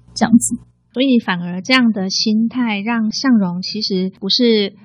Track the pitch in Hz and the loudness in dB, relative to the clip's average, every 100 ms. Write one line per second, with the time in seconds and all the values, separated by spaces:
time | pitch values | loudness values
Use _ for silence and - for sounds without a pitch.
0 | - - 233 233 - 240 - _ _ - | -8 -4 2 4 2 -6 -12 _ _ -2
1 | 269 240 220 180 175 180 180 262 240 208 | 2 2 0 -4 -6 -8 0 2 4 0
2 | 190 - 220 214 226 247 240 202 208 233 | -4 -2 0 0 0 -2 -2 -2 -2 -2
3 | 220 - 269 233 185 175 185 208 220 185 | -2 -2 2 2 2 -2 -8 -8 -4 -2
4 | 185 - 190 - 240 220 196 - | -4 -6 -2 2 2 2 0 -6